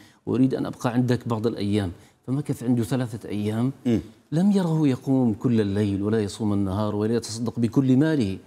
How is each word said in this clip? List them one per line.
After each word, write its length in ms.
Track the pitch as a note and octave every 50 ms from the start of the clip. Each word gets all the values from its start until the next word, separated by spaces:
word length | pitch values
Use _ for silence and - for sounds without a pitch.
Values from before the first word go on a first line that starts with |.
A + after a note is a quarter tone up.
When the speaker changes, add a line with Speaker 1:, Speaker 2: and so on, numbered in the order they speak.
| - - - _ _
Speaker 1:
وأريد 280 | - G#2+ A#2 C3 C3 -
أن 120 | - -
أبقى 260 | - - - - C3 A2+
عندك 360 | B2 B2+ A#2+ B2 A#2+ - A#2
بعض 180 | A#2+ A2 G#2+
الأيام". 460 | A#2 G#2 G#2 G2+ G2+ G2+ G#2 G2+ F2+ E2+ - - - _ _ _
فمكث 360 | - B2+ C#3 D3 - C#3 - A#2+
عنده 200 | A#2 C3 B2 A2+
ثلاثة 440 | G#2+ C#3+ B2 B2+ A#2 G#2+ G#2+ - -
أيام. 440 | - G#2 G#2 G#2 G#2+ A2 A#2+ C3 C3 - -
Speaker 2:
مم. 140 | B2+ A#2 G2 - - - - _ _ -
Speaker 1:
لم 200 | D#3 F3+ G#3 G3+
يره 360 | G3 F#3 E3+ D#3+ D#3 D#3 C#3+
يقوم 460 | B2+ B2 - C#3 C3+ C3 B2+ A#2+ G#2
كل 260 | G2 - C3 A#2+ A2
الليل 420 | G#2+ G2+ G2 G2+ G#2+ G2+ G2 F#2+ G2+
ولا 200 | G#2 G#2+ A2+ G#2
يصوم 300 | G2 - - A#2 G#2 G2+
النهار 420 | G2 G2+ G2 F#2 G2+ G#2+ G#2 G2+
ولا 180 | G#2 G#2 G#2+ A#2
يتصدق 440 | A#2 - - G#2+ A2 A#2+ A2+ - -
بكل 380 | A#2 A2+ - C#3+ C3+ C3 B2+
ماله. 420 | B2+ D3 D#3+ D#3+ D3 A#2 F#2+ F#2 F#2 -